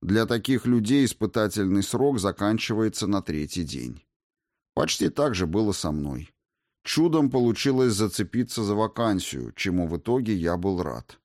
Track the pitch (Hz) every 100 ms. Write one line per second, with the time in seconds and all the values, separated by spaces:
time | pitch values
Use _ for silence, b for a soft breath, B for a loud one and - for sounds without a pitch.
0 | 85 104 113 117 101 131 120 120 107 139
1 | 127 - 107 117 107 107 98 98 98 120
2 | 139 135 95 90 101 110 - 110 110 -
3 | 101 101 - 78 76 - 80 67 62 60
4 | _ _ _ _ _ _ _ - 151 -
5 | 156 147 147 101 90 92 107 95 82 76
6 | 71 64 78 _ _ _ _ _ - -
7 | 165 160 143 127 120 113 139 131 127 101
8 | 107 - 98 117 120 - 104 104 107 -
9 | 117 95 90 67 60 - 98 90 85 82
10 | 73 123 113 101 82 87 92 92 82 58
11 | - -